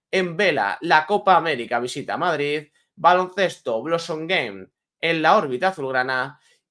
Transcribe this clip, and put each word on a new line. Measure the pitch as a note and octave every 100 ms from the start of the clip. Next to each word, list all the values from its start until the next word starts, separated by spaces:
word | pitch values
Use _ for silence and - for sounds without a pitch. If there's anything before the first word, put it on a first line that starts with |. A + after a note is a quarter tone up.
| _
En | F#3+ F3+ E3
vela, | G3 C#3 G2 -
la | E3 D#3+ D#3+
Copa | G#3 G3 F3
América | E3 C3 A2+ A#2+
visita | B2+ D3 F#2+ A2
Madrid. | F3 D3+ C#3+ D3+ D3+ _ _ -
Baloncesto, | E3 F3+ F#3 G3 F3 - B2+ A2+
Blossom | D3+ E3 E3 D#3 E3
Game | F#3 A#2+ G2 F#2 _ _ _
en | E3 D#3+
la | D#3+ G#3
órbita | D3 B2+ F#3
azulgrana. | F#3 C3+ C3 B2+ C3 C3+ C#3 _ _ _